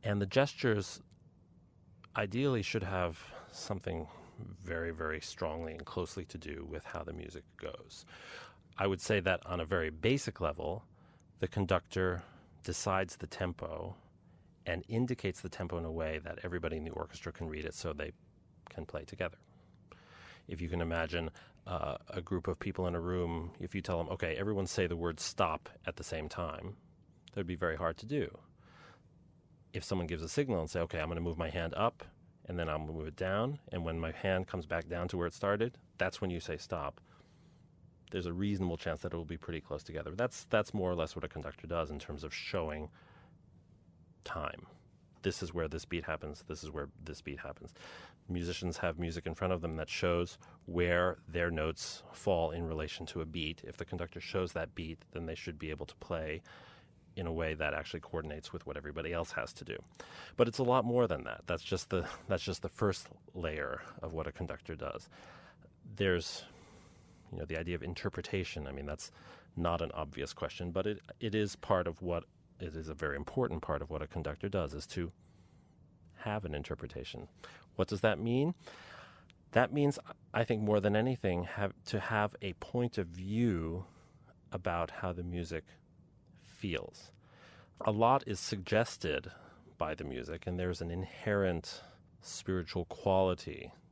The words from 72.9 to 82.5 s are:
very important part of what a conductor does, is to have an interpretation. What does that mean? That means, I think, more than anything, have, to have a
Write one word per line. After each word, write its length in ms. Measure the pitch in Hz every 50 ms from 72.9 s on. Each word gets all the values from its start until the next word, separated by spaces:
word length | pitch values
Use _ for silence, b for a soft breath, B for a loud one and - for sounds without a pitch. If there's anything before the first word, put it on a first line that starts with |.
| 76
very 220 | 69 80 73 69
important 460 | 71 73 - - 131 127 - - 80
part 200 | - - 78 71
of 80 | 73 73
what 120 | 78 73
a 40 | 76
conductor 420 | - - 90 76 76 73 - - 101
does, 240 | 98 98 82 73
is 140 | - 73 - -
to 240 | - 95 87 85 - - B B B B B B B B B B B - - - - - - - - -
have 260 | - 110 104 107 101
an 100 | 82 76
interpretation. 720 | 73 69 - - - - 60 - - 64 - - - - - B B B B B B B B -
What 120 | - 95 -
does 120 | 107 95
that 180 | - 110 101 73
mean? 360 | 101 117 120 127 143 165 175 B B B B B B B B B B B B B B B - - - -
That 200 | - 113 127 -
means, 260 | - 147 143 143 139 - - - - - - -
I 120 | - 110 113
think, 180 | - 117 107
more 180 | 107 104 107 104
than 160 | 95 104 104
anything, 480 | 107 113 127 131 117 - 98 87 87 87
have, 300 | - - - 101 98 - - -
to 140 | - - 104
have 340 | - - 113 107 104 104 - -
a 140 | - 98